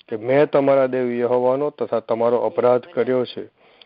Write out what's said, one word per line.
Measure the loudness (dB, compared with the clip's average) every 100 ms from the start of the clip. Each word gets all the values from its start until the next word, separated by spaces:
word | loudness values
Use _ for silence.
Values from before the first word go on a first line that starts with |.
| _
કે, | -8
"મેં | 0 2 2
તમારા | 2 2 2 2
દેવ | -2 -2
યહોવાનો | -2 -2 0 0 -2 -4
તથા | -6 -4 -4
તમારો | -4 -2 0 0
અપરાધ | -2 0 2 2
કર્યો | 0 -4 -2 -2 -4
છે, | -8 -16 _ _ _